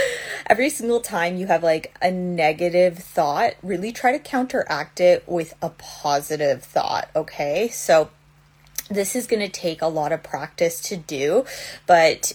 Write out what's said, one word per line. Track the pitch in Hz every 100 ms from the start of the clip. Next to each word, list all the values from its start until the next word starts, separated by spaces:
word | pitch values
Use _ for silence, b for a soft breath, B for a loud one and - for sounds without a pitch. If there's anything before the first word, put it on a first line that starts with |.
| 539 480
<laughs> | - - -
Every | 214 277
single | - 233 233
time | - 202 175 180
you | 190
have, | 165
like, | 165 160 - -
a | 185
negative | 185 180 175 156 156 175 175 180 175
thought, | - - 151 147 233 -
really | 185 180 208
try | 233 247
to | 294
counteract | - 262 254 254 - 151 156 -
it | 180 170 -
with | 175 160 -
a | 165
positive | - - - 151 143 147 151 143 135
thought, | - 139 - - - -
okay? | 156 - 147 160 233
So | - - 160 151 - _ _ _ _ _ - -
this | 202 196 254
is | 233
gonna | 220 202
take | - 175 160
a | 160
lot | 156 151
of | 156
practice | - 139 151 - 170 165 -
to | 190
do, | 156 143 143 208 269 B B B -
but, | 170 165 - -